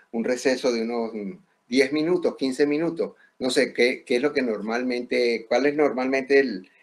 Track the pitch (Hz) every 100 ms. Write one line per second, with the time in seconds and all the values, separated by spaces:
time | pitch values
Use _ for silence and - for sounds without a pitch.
0 | _ 117 113 127 135 127 131 117 113 120
1 | 113 110 98 90 _ _ _ 123 135 156
2 | 160 180 165 - 135 131 147 147 165 165
3 | 98 - _ _ 127 139 123 - 123 -
4 | - 123 143 143 127 104 107 120 127 123
5 | 123 127 120 113 - 123 143 147 147 123
6 | 131 135 127 135 135 98 - _